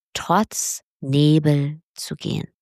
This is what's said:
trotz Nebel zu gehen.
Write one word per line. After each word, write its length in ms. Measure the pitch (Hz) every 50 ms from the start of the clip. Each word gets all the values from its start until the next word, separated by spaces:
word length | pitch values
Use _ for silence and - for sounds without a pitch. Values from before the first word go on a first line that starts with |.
| _ _ -
trotz 680 | - - - 170 196 220 - - - - - - - _ _ _ -
Nebel 800 | - 135 135 143 147 151 151 156 151 151 147 143 143 143 151 160 _ _ _
zu 220 | - - - -
gehen. 320 | - - - - - - - _ _